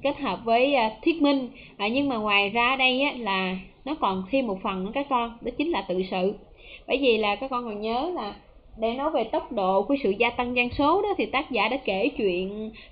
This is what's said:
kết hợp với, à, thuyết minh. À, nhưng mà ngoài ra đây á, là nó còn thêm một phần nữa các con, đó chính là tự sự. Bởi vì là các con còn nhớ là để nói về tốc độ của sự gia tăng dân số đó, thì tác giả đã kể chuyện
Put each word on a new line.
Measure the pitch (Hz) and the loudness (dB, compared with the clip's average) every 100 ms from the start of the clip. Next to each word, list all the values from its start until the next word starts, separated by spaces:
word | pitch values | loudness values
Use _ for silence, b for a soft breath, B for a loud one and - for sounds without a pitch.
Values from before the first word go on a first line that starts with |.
kết | 277 285 | -4 -2
hợp | 269 180 | -4 -2
với, | 233 233 269 | 2 4 4
à, | 269 220 - | 4 2 0
thuyết | - 330 | 0 4
minh. | 285 277 247 B B B | 4 4 0 B B B
À, | 208 | -2
nhưng | 247 285 | 0 0
mà | 233 | 0
ngoài | 214 202 202 | 2 2 2
ra | 233 240 262 | 2 2 2
đây | 254 254 | 2 2
á, | 285 254 | 0 -2
là | 220 190 185 185 - - | -2 -2 -2 -4 -8 -12
nó | - | -8
còn | 302 226 190 190 | -2 0 -2 0
thêm | 269 240 | 0 0
một | 185 | -2
phần | 220 190 | -4 -4
nữa | 190 | -4
các | 254 277 | -4 0
con, | 254 233 226 | 0 -2 -6
đó | 240 254 | -8 -4
chính | 302 | -2
là | 247 | -2
tự | 190 185 185 | -2 -2 -2
sự. | 190 190 208 - B B B B | 0 0 -2 -10 B B B B
Bởi | 262 | 2
vì | 269 220 | 4 4
là | 208 202 | 2 -2
các | 269 | -2
con | 247 | -4
còn | 240 208 | -6 -6
nhớ | 214 240 320 | -4 -2 -2
là | 349 208 - - - - - | -4 -6 -10 -18 -20 -20 -4
để | 226 | -2
nói | 247 294 | 0 0
về | 320 | 0
tốc | 226 311 330 | 0 -2 -2
độ | 233 185 190 | -2 2 4
của | 202 277 | 4 2
sự | 220 | 2
gia | 202 233 | 2 2
tăng | 233 247 247 | 0 -2 0
dân | 240 | 0
số | 240 285 359 | 2 2 4
đó, | 415 381 | 2 0
thì | 214 | -2
tác | 254 311 | -2 -2
giả | 233 214 | 0 0
đã | 269 | 0
kể | - 190 277 | -2 0 0
chuyện | 285 208 180 185 208 220 220 B | 0 0 0 -4 -6 -10 -12 B